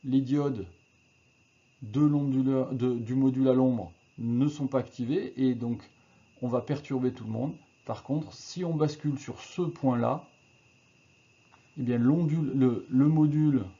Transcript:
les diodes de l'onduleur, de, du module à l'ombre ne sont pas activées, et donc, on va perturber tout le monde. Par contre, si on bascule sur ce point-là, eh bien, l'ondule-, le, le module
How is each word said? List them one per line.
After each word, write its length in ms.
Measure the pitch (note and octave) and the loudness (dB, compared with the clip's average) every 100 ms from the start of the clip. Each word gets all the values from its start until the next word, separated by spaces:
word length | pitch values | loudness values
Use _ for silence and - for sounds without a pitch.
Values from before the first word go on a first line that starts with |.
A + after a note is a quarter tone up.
les 180 | C3 C3 | 0 0
diodes 440 | C3 C#3+ C#3+ A#2 F2+ - _ _ _ _ _ _ _ _ _ _ | 2 0 0 -4 -10 -14 _ _ _ _ _ _ _ _ _ _
de 180 | A2+ A2+ | -8 2
l'onduleur, 720 | D3+ D3 C#3+ C3 C3 C3 C3 | 2 4 0 0 2 0 0
de, 220 | C3 B2 A#2+ | -2 0 -2
du 180 | A2+ | -2
module 340 | C3 C3+ B2+ C3 | 2 2 4 4
à 60 | |
l'ombre 400 | B2+ C3 A#2 E2+ - _ - | 4 4 0 -6 -14 _ -8
ne 300 | A#2 A#2+ C#3+ | -2 0 0
sont 200 | C#3+ C3+ | 0 -4
pas 120 | C3+ | -2
activées, 540 | A#2+ - A#2+ E3 - - | -4 -8 -4 -4 -4 -2
et 160 | C3 | 0
donc, 340 | A#2+ A#2+ A#2 - _ _ _ _ _ | 0 -4 -6 -10 _ _ _ _ _
on 60 | B2 | -4
va 140 | A#2+ | -4
perturber 520 | A#2 D3 - C3+ B2+ | -2 -6 -4 -2 -2
tout 100 | B2 | -4
le 80 | A2 | -8
monde. 220 | A2 C3+ F3+ _ _ - | -6 -6 -8 _ _ -10
Par 160 | A#2 | -10
contre, 320 | - C#3+ - | -4 -6 -6
si 320 | - - E3+ F3 | -14 -14 -8 -4
on 80 | |
bascule 460 | D#3+ D3+ D3+ D3+ C#3 | 0 0 -2 -4 -6
sur 220 | - - | -8 -14
ce 200 | - - | -14 -6
point-là, 680 | E3+ - C3+ A#2+ A#2 D3 - _ _ _ _ _ _ _ _ _ _ _ _ _ _ - | -4 -2 0 2 0 -2 -6 _ _ _ _ _ _ _ _ _ _ _ _ _ _ -6
eh 60 | |
bien, 160 | A#2+ A#2+ | -2 2
l'ondule-, 540 | A#2+ D#3+ E3 D#3+ D3+ C3+ | 4 4 2 0 0 2
le, 320 | C3 A#2 - | 2 2 0
le 180 | B2+ C#3+ | 4 4
module 560 | D#3 D3+ D3+ D3+ C3+ F#2+ - | 6 4 4 4 2 -2 -12